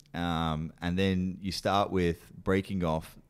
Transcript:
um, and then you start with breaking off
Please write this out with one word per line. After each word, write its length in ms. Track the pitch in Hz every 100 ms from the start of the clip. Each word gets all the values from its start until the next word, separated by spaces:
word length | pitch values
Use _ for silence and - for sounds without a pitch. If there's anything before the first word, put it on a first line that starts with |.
| -
um, 600 | 82 87 82 80 78 80 -
and 180 | 87 90
then 380 | 98 92 92 -
you 100 | 95
start 400 | - 104 98 104
with 400 | 92 85 82 - -
breaking 400 | - 95 95 98
off 340 | 85 80 - -